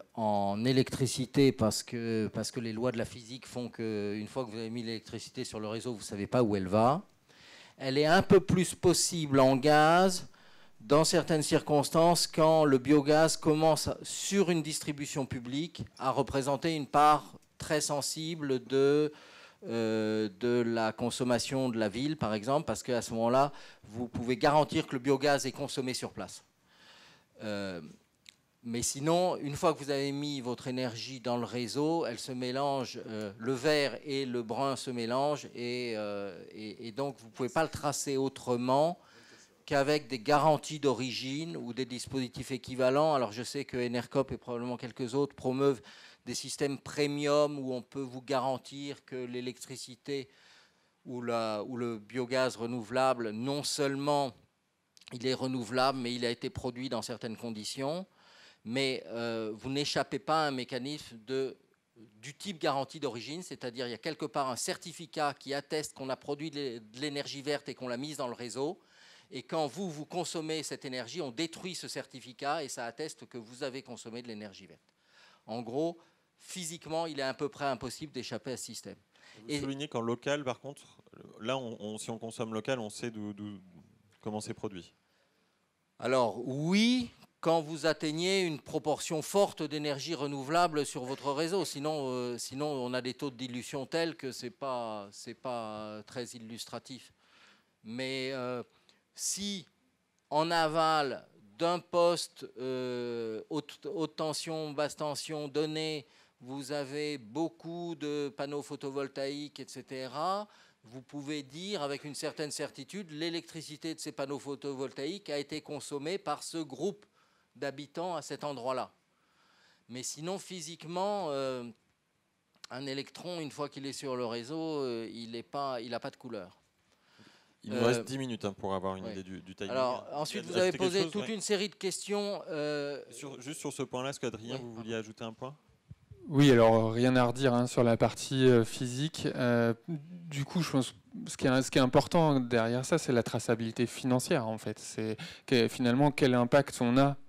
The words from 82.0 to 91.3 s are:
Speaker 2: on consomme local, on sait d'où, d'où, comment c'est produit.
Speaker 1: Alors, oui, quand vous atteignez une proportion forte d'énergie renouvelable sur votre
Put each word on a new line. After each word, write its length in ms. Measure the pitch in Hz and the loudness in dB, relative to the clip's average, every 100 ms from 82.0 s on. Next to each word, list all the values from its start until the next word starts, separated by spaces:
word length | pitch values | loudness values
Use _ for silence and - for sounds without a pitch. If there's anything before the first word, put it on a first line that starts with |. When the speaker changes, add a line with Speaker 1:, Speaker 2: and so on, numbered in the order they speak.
| - | -8
Speaker 2:
on 80 | 113 | -8
consomme 360 | 113 113 113 | -8 -6 -4
local, 260 | 110 104 131 | -4 -2 -2
on 100 | 107 | -4
sait 220 | - 123 | -8 -8
d'où, 220 | 110 104 | -6 -8
d'où, 260 | 101 104 98 92 85 - _ _ _ | -8 -12 -12 -18 -20 -20 _ _ _
comment 200 | 110 107 | -8 -6
c'est 120 | 104 | -6
produit. 400 | 110 107 92 85 _ _ _ _ _ _ _ _ _ _ - | -8 -8 -8 -16 _ _ _ _ _ _ _ _ _ _ -6
Speaker 1:
Alors, 420 | 120 131 117 101 123 | 0 2 2 0 -6
oui, 640 | 135 160 196 233 254 240 - - _ | -4 2 4 4 2 -2 -12 -20 _
quand 220 | 170 165 | 2 2
vous 240 | 151 160 156 | 0 -2 0
atteignez 560 | 147 156 156 180 196 | 0 0 0 2 2
une 180 | 180 147 | 0 -2
proportion 640 | - 151 139 - - 160 | -4 -4 0 -2 -2 -4
forte 420 | - 196 190 - | 0 2 2 0
d'énergie 520 | 151 156 147 139 135 151 | -6 -4 -2 -4 -4 -4
renouvelable 720 | 143 143 131 170 175 151 139 | -4 -4 0 2 2 2 -2
sur 180 | 147 127 | -4 -6
votre 260 | 135 139 | -4 -2